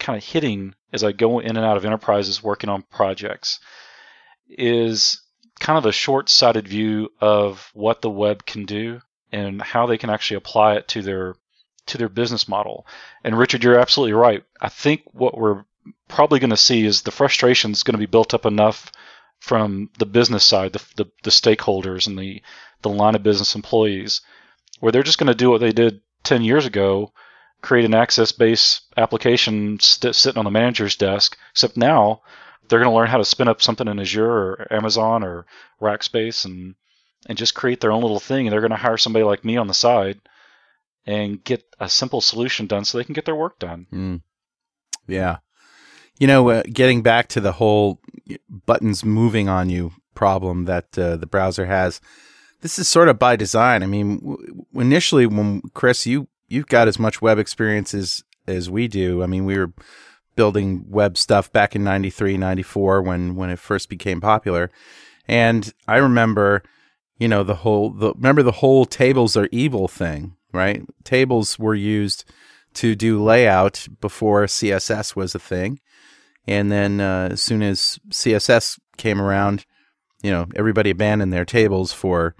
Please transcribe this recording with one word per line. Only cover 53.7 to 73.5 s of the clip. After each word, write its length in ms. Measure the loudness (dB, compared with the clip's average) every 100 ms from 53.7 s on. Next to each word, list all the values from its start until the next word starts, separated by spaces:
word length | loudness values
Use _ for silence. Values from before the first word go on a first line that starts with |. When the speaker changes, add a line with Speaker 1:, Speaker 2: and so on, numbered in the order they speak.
| 2
Speaker 2:
I 40 | 0
mean, 340 | -2 -2 -4
w-, 160 | -8 -14
w-, 260 | -14 -20 -16
initially 520 | -2 2 2 2 4 4
when, 340 | 2 0 -2 -6
Chris, 320 | -2 0 0 -2
you, 220 | -4 -6 _ _
you've 200 | -8 2
got 200 | 4 4
as 100 | 2
much 220 | -2 0
web 180 | 0 0
experience 540 | 0 -4 -2 -2 -4
as, 300 | -8 -8 -10 _ _ -8
as 240 | -8 -6
we 160 | -6 -4
do. 360 | -2 -2 -2
I 40 | -2
mean, 180 | -2
we 140 | -2 -2
were 140 | -4 -8 -20 -20 -20 _ _ 0
building 480 | 2 2 -2 -6 -4
web 300 | 0 0 0
stuff 340 | 2 2 2
back 240 | 0 0 0
in 80 |
ninety-three, 540 | -2 -2 -2 -4 -4 -2
ninety-four 640 | -2 -4 -6 -2 2 2
when, 320 | 0 -4 -4
when 160 | -6 -6
it 80 | -8
first 300 | -6 -6 -6
became 320 | -10 -6 -4
popular. 500 | 0 0 0 -2 -4 _ -20 -20 -20 _ -2
And 460 | 2 2 2 -4 _ 0
I 80 | 2
remember, 640 | 4 4 2 2 2 2 -2 _ _ _ _ -6
you 100 | 0
know, 140 | 0
the 140 | 0 -2
whole, 340 | 0 0 0
the, 240 | -2 -4
remember 280 | 0 2 4
the 100 | 4
whole 340 | 2 4 4 4
tables 500 | 2 2 4 2 2
are 120 | 0
evil 360 | 0 -2 -2 -4
thing, 480 | -4 -6 -6 -12 -16 _
right? 300 | -4 -2 -4 -10 -20
Tables 560 | -2 0 2 0 -2 -4
were 160 | -2
used 500 | -2 -2 -2 -2 -6 -10 _ _ _ _
to 200 | -4 -2
do 280 | 0 0 2
layout 640 | 4 6 6